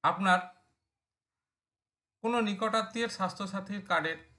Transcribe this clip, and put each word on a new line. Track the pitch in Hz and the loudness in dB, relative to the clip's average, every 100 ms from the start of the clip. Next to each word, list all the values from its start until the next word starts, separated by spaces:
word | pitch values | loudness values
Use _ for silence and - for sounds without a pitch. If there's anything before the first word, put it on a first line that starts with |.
আপনার | 156 180 190 180 - - _ _ _ _ _ _ _ _ _ _ _ _ _ _ _ _ | 2 2 4 4 2 -18 _ _ _ _ _ _ _ _ _ _ _ _ _ _ _ _
কোনো | 226 240 214 | 0 2 2
নিকটাত্মীয়ের | 196 220 220 214 233 233 - | 0 0 0 -2 -4 -4 -2
স্বাস্থ্যসাথীর | 185 - 196 202 190 202 190 | -4 -4 -6 -6 -6 -10 0
কার্ডের | 170 160 165 - | 0 0 -6 -12